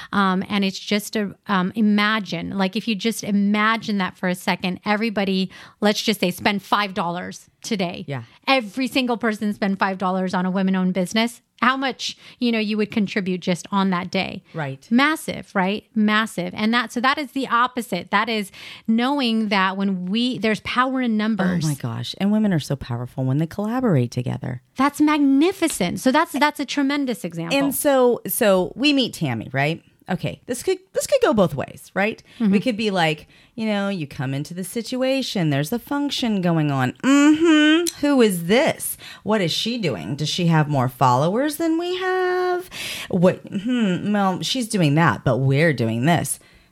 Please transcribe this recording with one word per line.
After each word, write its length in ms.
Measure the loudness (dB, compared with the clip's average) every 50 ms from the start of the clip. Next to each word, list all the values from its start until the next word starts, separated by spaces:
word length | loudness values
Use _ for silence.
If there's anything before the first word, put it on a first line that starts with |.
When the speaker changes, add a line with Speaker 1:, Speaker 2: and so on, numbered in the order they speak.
| -12 -4
Speaker 1:
Um, 320 | 0 2 2 2 2 0 -2 -2
and 160 | -2 0 0
it's 120 | -2 -4
just 380 | -6 -4 -2 -2 -2 -2 -4 -4
a, 180 | -4 -4 -4 -8 -12 _
um, 240 | -2 0 0 0 0 0
imagine, 840 | 2 2 4 4 4 2 2 0 -2 -2 -6 -8 -8 -6 -6 -2
like, 180 | -2 -2 -2 -2
if 140 | -4 -4 -4
you 60 | -4
just 280 | -2 -2 -4 -4 -4 -4
imagine 760 | -2 0 2 2 2 2 2 2 0 0 -2 -2 -4 -4 -2
that 180 | -2 -4 -4
for 100 | -4 -2
a 80 | -2 -2
second, 460 | -2 -2 -4 -2 -2 -2 -4 -4 -4 -2
everybody, 680 | 0 0 0 0 -2 -2 -2 0 0 0 0 -2 -2 -6 -14 -20 -20 -8 _
let's 220 | 0 2 2 2
just 180 | 0 -2 0 0
say, 120 | 0 -2
spend 300 | -2 0 0 0 0 0
five 320 | 0 0 0 0 0 -2 -4
dollars 560 | -4 -4 -4 -4 -6 -8 -10 -14 -16 -20 _ _ _
today. 420 | -6 -6 -2 -2 -2 -4 -4 -8 -10
Speaker 2:
Yeah. 160 | -8 -8 -10 -10 -12 -20 _ _
Speaker 1:
Every 400 | 2 2 2 0 -2 -4 -4 -4
single 280 | -2 0 -2 0 0 -2
person 380 | 0 0 -2 -2 -2 -2 -4 -2
spend 260 | 0 0 -2 0 0
five 180 | 0 -2 0
dollars 360 | 0 -2 0 0 0 -2 0 0
on 120 | 0 0
a 60 | 0
women-owned 420 | 0 0 2 2 2 2 2 2 2
business. 480 | 0 -2 0 0 0 0 0 -4 -10 _ _ _ _
How 160 | 0 2 2
much, 400 | 2 -2 -4 -4 -4 -8 -10 -10 -12 -18 -20 -8 _
you 120 | -2 0
know, 60 | 0
you 180 | 0 0 -2 0
would 120 | 0 -2 0
contribute 500 | 0 -2 -2 0 -2 -4 -2 -2 -4 -2
just 280 | 0 -2 -2 -2 -2 -2
on 200 | 0 0 2 2
that 180 | 0 -2 -4 -2
day. 320 | -2 -2 -2 -2 -6 -10 -14 _ -8
Speaker 2:
Right. 320 | -8 -6 -6 -8 -10 -4 0
Speaker 1:
Massive, 640 | 2 4 4 4 0 -2 -4 -8 -10 -10 -12 -4 -2
right? 300 | 0 0 0 -2 -4 -8 _ _
Massive. 600 | 0 2 2 2 2 0 -2 -4 -6 -6 -6 -4
And 180 | -2 -2 0 0
that, 180 | 0 -2 -2
so 80 | -4 0
that 180 | 0 2 0 0
is 140 | -4 -6 -6
the 140 | -6 -4 0
opposite. 600 | 2 2 0 0 -2 -6 -6 -4 -6 -6 -4 0
That 200 | 0 0 0 0
is 220 | -2 -4 -4 -6 -10 -18 -18 -18 -18 -10 -2
knowing 640 | 0 0 2 2 2 0 0 0 0 0 0 0 0
that 280 | 2 2 2 2 2
when 300 | 0 0 0 0 -2 -4
we, 320 | -2 0 0 0 0 -2 0
there's 200 | 0 0 0 0
power 400 | -4 -4 0 0 0 0 0 0
in 160 | 0 0 0
numbers. 460 | 0 0 0 0 0 0 0 0 0 0
Speaker 2:
Oh 40 |
my 80 | 0 -2
gosh. 400 | -2 -4 -6 -6 -6 -8 -8 -6
And 140 | -2 0 2
women 200 | 2 2 2 2
are 80 | 2 0
so 160 | 0 -2 -6
powerful 500 | -6 -4 -6 -6 -6 -6 -8 -6 -4 -2
when 120 | 0 0
they 80 | 0 0
collaborate 640 | -2 -4 -6 -4 -2 -2 0 2 2 4 2 2 0
together. 540 | -2 -6 -4 -4 -6 -6 -6 -8 -8 -10 -12 _ _
Speaker 1:
That's 240 | 0 0 0 2 2
magnificent. 1000 | 2 4 4 4 4 4 4 4 4 2 2 0 -2 -2 0 -2 -2 -2 -2 0
So 120 | 0 2
that's, 200 | 4 4 2 0
that's 280 | 2 2 2 2 2 -2
a 60 | -6
tremendous 580 | -4 -2 -2 0 0 0 -2 -2 -2 -4 -6 -6
example. 320 | -8 -6 -6 -4 0 0
Speaker 2:
And 200 | 0 2 0 -2
so, 460 | 0 2 4 4 6 6 4 4 2 -2
so 460 | -6 -2 2 4 4 6 4 2 -2 -4
we 160 | -2 0 2
meet 220 | 2 2 0 -2 -2
Tammy, 340 | -4 -4 -2 -2 -4 -6 -4 -2
right? 300 | 0 0 0 -2 -4 -8 _ _ _ _ -6
Okay, 320 | -6 -4 -4 -8 -8 -8 _
this 140 | -8 -8 -4 -2
could, 160 | -2 -2 -2 -4 _
this 160 | _ -6 0
could 140 | 0 2 4
go 120 | 4 4 6
both 200 | 4 4 4 2
ways, 340 | -4 -6 -8 -10 -18 -20 -8 _
right? 280 | -2 -2 -2 -2 -6 -14 _ -6 0
Speaker 1:
Mm-hmm. 120 | 2 4
Speaker 2:
We 80 | 4 4
could 160 | 2 2 -2
be 160 | 0 -2 -2
like, 360 | 0 2 2 0 0 -2 -8 -18 _ -20 _ _ _
you 100 | -6 -4
know, 220 | -2 -2 -2 -2
you 200 | -2 -4 -4 -6
come 260 | -8 -6 -6 -4 -4 -4
into 200 | -4 -6 -8 -8
the 100 | -10 -10
situation, 880 | -6 -6 -8 -6 -6 -4 -2 0 0 0 0 -2 -2 -2 0 2 2
there's 200 | 2 2 0 -2
a 80 | -4 -6
function 600 | -4 -4 -4 -2 -2 -2 -2 -2 -2 0 0 0
going 280 | 2 2 2 2 2 0
on. 240 | 0 0 0 -2 -2 -2 0
Mm-hmm. 920 | 2 4 6 6 6 6 4 4 4 6 6 6 6 4 4 2 0 -2 0
Who 200 | 0 2 4 6
is 260 | 4 4 2 -2 0
this? 500 | 2 2 4 4 2 0 -2 -6 -10 -10 -12 -14 -20 -20 -12 _
What 160 | -2 0 0
is 140 | 0 0 -2
she 240 | -2 -4 -4 -4
doing? 400 | -2 -2 -2 -2 -4 -6 -6 -6
Does 100 | -4 -4
she 200 | -4 -2 0 2
have 200 | 4 4 4 4
more 220 | 4 2 2 0 0
followers 680 | 0 2 4 4 4 4 2 2 0 0 0 -2 -2
than 200 | -2 -2 0 0
we 180 | 0 -2 -2 -4
have? 720 | -2 -2 -2 0 0 0 0 0 0 0 0 -2 -2 -4 -8 -12 -12 -10 -10 -10 -10 -8 -4
What? 320 | 0 4 4 4 2 2 -8
Hmm. 640 | -8 -8 -6 -4 -2 0 0 2 0 0 0 0 0
Well, 300 | 0 0 0 0 -2 -2
she's 260 | -4 -4 -4 -4 -4
doing 280 | -2 0 2 2 4 4
that, 280 | 4 4 4 2 2 0
but 140 | 0 0
we're 340 | 2 2 2 2 4 4 2
doing 340 | 2 2 0 -2 0 0 2
this. 340 | 2 2 2 0 -4 -6 -10 -12 _ _ _ _ _